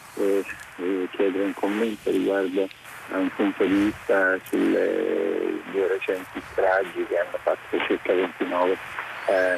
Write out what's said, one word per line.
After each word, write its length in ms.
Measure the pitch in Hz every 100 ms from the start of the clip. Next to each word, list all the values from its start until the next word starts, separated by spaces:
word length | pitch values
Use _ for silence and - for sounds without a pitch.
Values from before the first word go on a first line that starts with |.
| - -
eh, 280 | 101 98 92 - - -
e 300 | 90 95 92 -
chiedere 260 | 98 92
un 100 | 98 87
commento 560 | 101 104 113 104 98
riguardo 580 | 92 95 98 95 92 95 - - - -
a 40 | 95
un 140 | 92 -
punto 300 | 101 - 95
di 80 |
vista 640 | 98 104 107 - 101 92 92 -
sulle 1080 | 95 95 92 92 90 90 90 50 90 87 85 -
due 160 | 95 92
recenti 520 | 95 - 92 92 - -
stragi 520 | - 95 95 92 87 87
che 80 | 90
hanno 220 | 87 90
fatto 420 | - 82 - 85 -
circa 260 | 92 -
ventinove, 640 | 92 92 - 90 90 90 95 - - - - -
eh, 320 | 95 92